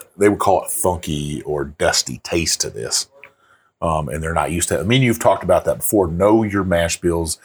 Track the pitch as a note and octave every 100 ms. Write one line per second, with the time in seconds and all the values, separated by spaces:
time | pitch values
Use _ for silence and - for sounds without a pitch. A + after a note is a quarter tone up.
0 | - - G#2 G2+ G2+ F#2 - - F#2 E2+
1 | - D2+ D2 D2+ - D2+ C#2 - F2 -
2 | - B1 - E2+ D#2+ - - G#1+ A1+ -
3 | - _ - _ _ _ _ _ E2+ D#2
4 | D2 D#2+ D#2+ E2 C#2+ E2+ - D#2 F2 C3
5 | B2 A2+ A2+ G2 E2+ E2+ - - - G#2+
6 | F2 E2+ G2+ A2 G#2 G2 F#2 E2+ E2+ -
7 | F2 E2 D#2+ -